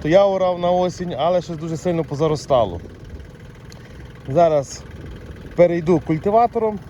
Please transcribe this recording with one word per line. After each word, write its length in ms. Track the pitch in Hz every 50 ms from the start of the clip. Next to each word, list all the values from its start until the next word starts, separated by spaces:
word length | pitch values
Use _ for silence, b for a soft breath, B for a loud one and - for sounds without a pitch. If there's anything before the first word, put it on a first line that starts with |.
то 80 | - 151
я 160 | 170 196 202
орав 340 | 196 190 190 185 180 180 170
на 120 | 175 175
осінь, 440 | 180 180 180 180 - - 180 175 151
але 240 | 120 147 170 180 180
щось 160 | 160 - 170
дуже 200 | 147 160 165 160
сильно 260 | 143 - 180 170 165 156
позаростало. 760 | 123 151 131 160 156 156 - - - 139 123 110 95 87 85 - - - - - - - - - - - - - - - - - - - - - - - - - - - - - 135
Зараз 540 | 135 170 170 165 156 143 131 - - - - - - - - - - - - - - - - - -
перейду 460 | 160 175 175 175 170 160 165 180 147 -
культиватором 720 | - 160 151 - 202 202 226 240 233 - 233 220 220 208 190 -